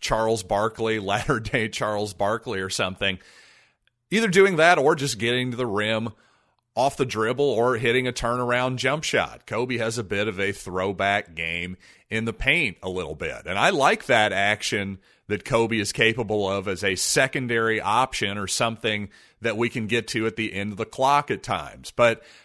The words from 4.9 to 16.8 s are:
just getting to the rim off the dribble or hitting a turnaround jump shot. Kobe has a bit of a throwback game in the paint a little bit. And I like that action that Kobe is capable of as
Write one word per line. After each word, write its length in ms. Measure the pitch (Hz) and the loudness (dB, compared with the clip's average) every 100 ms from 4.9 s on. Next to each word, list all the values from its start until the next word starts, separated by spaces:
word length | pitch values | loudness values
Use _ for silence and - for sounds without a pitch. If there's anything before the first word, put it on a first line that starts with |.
| 160 | 2
just 240 | 147 113 | 0 -2
getting 320 | 117 123 127 | 0 0 -2
to 40 | 120 | -2
the 120 | 123 | -2
rim 400 | 101 107 110 113 - _ _ _ _ _ - | 0 0 0 -2 -8 _ _ _ _ _ 0
off 200 | 139 - | 0 0
the 100 | 127 | -2
dribble 420 | 107 110 127 143 | 0 0 2 2
or 280 | 110 120 117 | 2 2 2
hitting 320 | 117 127 127 | 2 2 0
a 40 | |
turnaround 640 | 120 120 123 123 123 131 | -2 -2 -2 0 0 0
jump 300 | 127 131 151 | 0 0 -2
shot. 420 | - 123 82 - - | 0 0 0 -6 -8
Kobe 320 | 110 127 120 | -4 -2 -2
has 180 | 113 117 | -2 -4
a 60 | |
bit 240 | 98 101 107 | -4 -2 -2
of 140 | 95 | -2
a 100 | 98 | -4
throwback 840 | 98 - 90 95 98 98 101 - 82 | -4 -6 -4 -2 0 0 0 -2 -8
game 400 | 82 85 90 92 - - _ | -6 -4 -6 -10 -18 -20 _
in 140 | 110 | -4
the 80 | 113 | -4
paint 440 | 110 135 165 131 85 | -2 2 2 0 -4
a 60 | 95 | -6
little 260 | 92 78 | -4 -6
bit. 320 | 80 82 64 - | -6 -6 -8 -4
And 100 | 98 | 2
I 140 | 151 | 2
like 360 | 165 139 220 - | 4 2 2 2
that 260 | 117 107 | 4 4
action 680 | 95 101 107 - 107 98 98 - _ - | 2 0 0 -2 -2 -4 -8 -16 _ -6
that 160 | 101 | -6
Kobe 340 | - 123 117 110 | 0 0 2 0
is 140 | 101 | -2
capable 580 | - 113 113 104 107 98 | 2 2 2 0 0 0
of 160 | 98 98 | 0 -2
as 160 | 90 | -2